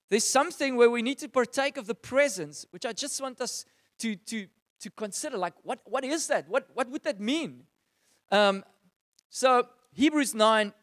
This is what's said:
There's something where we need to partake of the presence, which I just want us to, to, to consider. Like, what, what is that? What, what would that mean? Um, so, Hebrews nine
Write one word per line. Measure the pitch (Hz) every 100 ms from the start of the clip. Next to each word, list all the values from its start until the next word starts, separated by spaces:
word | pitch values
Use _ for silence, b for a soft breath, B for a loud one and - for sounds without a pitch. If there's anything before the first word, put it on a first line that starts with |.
| -
There's | 214
something | - 262 330 - 277 247
where | 240
we | 240
need | 233 277
to | 294
partake | 262 233 - 277 285
of | 202
the | 220
presence, | - 262 285 190 147 143 -
which | 180 240
I |
just | 214 277 -
want | 269 247
us | 247 - - _ _ -
to, | 226 208
to, | - 226 190 _ _ -
to | 208
consider. | - 214 - 302 226
Like, | 175 _
what, | 175 262 -
what | 247 262
is | 320 -
that? | 233 143
What, | 233 - -
what | 247
would | 285 311
that | 202
mean? | 208 311 240 123 _ _ _ _ _ _ -
Um, | 202 202 196 - _ _ _ _ _ _
so, | - 262 247 240 _ _
Hebrews | 156 294 302 254 220
nine | 214 220 208 -